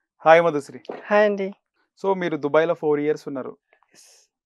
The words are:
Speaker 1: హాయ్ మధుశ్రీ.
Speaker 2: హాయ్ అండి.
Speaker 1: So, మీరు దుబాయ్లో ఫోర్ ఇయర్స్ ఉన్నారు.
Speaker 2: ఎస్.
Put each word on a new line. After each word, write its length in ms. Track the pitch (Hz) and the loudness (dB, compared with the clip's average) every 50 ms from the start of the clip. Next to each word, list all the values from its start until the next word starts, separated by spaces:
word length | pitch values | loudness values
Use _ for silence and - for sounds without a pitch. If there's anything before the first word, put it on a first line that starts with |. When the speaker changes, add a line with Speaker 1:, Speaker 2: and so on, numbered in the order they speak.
| _ _ _ _ - | _ _ _ _ 4
Speaker 1:
హాయ్ 160 | 160 165 165 | 6 6 6
మధుశ్రీ. 380 | 170 170 156 147 135 - 123 127 - - - - - | 6 2 0 -2 -6 -8 -14 -18 -16 -16 -16 -16 -6
Speaker 2:
హాయ్ 200 | - 214 208 214 | -2 2 2 2
అండి. 280 | 208 202 196 196 190 202 - _ _ _ _ _ _ _ _ - | 2 0 -2 -6 -8 -10 -14 _ _ _ _ _ _ _ _ -4
Speaker 1:
So, 80 | 196 196 | -4 -2
మీరు 240 | 185 175 170 156 151 | -2 -2 -4 -4 -4
దుబాయ్లో 360 | 139 147 143 156 165 165 175 | -4 0 2 2 2 2 -2
ఫోర్ 260 | 160 - 151 147 147 | -2 -2 -2 -2 0
ఇయర్స్ 280 | 147 147 151 147 - - | 0 -2 -4 -4 -6 -10
ఉన్నారు. 300 | 143 135 123 120 - _ _ _ _ _ _ _ _ | -12 -10 -12 -12 -16 _ _ _ _ _ _ _ _
Speaker 2:
ఎస్. 380 | _ _ _ _ _ _ _ _ _ _ | _ _ _ _ _ _ _ _ _ _